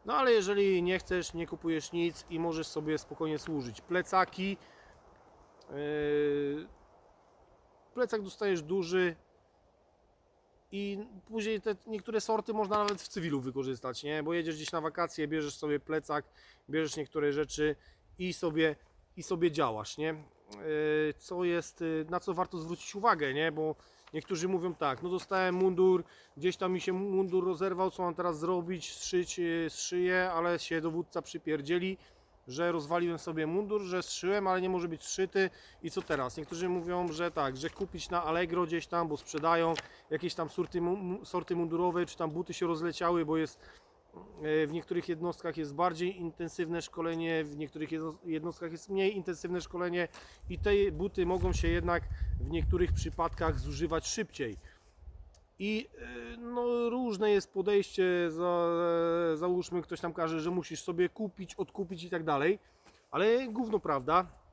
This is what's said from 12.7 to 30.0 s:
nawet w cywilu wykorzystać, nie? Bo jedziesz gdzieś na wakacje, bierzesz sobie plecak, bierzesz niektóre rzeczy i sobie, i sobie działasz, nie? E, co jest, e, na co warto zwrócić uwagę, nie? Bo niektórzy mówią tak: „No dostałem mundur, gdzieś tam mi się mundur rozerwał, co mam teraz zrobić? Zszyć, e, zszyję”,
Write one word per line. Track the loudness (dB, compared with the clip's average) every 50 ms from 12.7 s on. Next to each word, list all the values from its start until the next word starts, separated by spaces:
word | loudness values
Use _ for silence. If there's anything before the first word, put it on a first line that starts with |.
| 2 2
nawet | 2 2 0 -2 -4
w | -8
cywilu | -6 -4 -2 0 0 -2
wykorzystać, | -2 -2 -4 -4 -4 -4 -4 -4 -6 -6 -6 -6 -4
nie? | -4 -4 -2 -2
Bo | 0 0
jedziesz | 0 0 -2 -4
gdzieś | -6 -6 -6 -4
na | -2
wakacje, | -4 -2 -2 -2 -2 -2 -2 -2 -2 0
bierzesz | 0 -2 -2 -2 -4
sobie | -4 -2 0 -2 -2
plecak, | -2 -2 -4 -2 -2 0 -2 -2 -2 -6 _ -20 -20 -20 -20 -20 _ -4
bierzesz | -2 0 0 0 -2
niektóre | -4 -6 -4 -2 0 2 2 2
rzeczy | 2 0 -2 0 0 2 2 0 -2 -8 -20 -20 _ _ _ -10 -6
i | -4 -4 -4
sobie, | -2 -2 0 2 4 4 4 2 0 -10 -20 _ _ -20 _ -16
i | -10 -6
sobie | -4 -2 2 2 2
działasz, | 4 4 2 2 0 -2 -6 -8 -6 -4
nie? | -2 -2
E, | -2 -4 -8 -18 _ _ _ -18 -14 -8 -4 -2 0 0 2 2 2 4 2 2 0 -4
co | -8 -6 -4 0 0
jest, | 2 2 0 -2 -4 -6 -6 -2
e, | -2 0 -2 -2 -2
na | -4 -4
co | -2 -2 0
warto | 0 -2 -2 -2 -8
zwrócić | -6 -6 -8 -8 -8 -10 -6
uwagę, | 2 4 4 4 4 4 0 2
nie? | 2 0 0 0
Bo | 0 -2 -2 -2 -4 -10 -20 -20 -20 -16 -10 -8
niektórzy | -8 -4 -4 -2 0 0 0
mówią | 0 0 0 -2 -2
tak: | 0 0 0 0 0 -2
„No | -4
dostałem | -4 -4 -2 0 0 2 2 4 4
mundur, | 4 4 4 6 6 6 8 6 6 2 -2 -14 -20 -20 -20 -10
gdzieś | -2 -2 -2 0
tam | 0 0 0 0
mi | 0
się | 0 0 -2
mundur | 0 0 0 2 2 2 4 2 2 2
rozerwał, | 2 0 0 0 0 0 2 0 0
co | 0 -2 -2
mam | -2 0
teraz | 0 0 0 0 0
zrobić? | 0 0 0 0 0 -2 -4 -4 -6 -8 -10
Zszyć, | -8 -4 0 2 2 2 0 -2 -2
e, | 0 0 0 0 0 -2
zszyję”, | -4 -6 -6 -2 0 2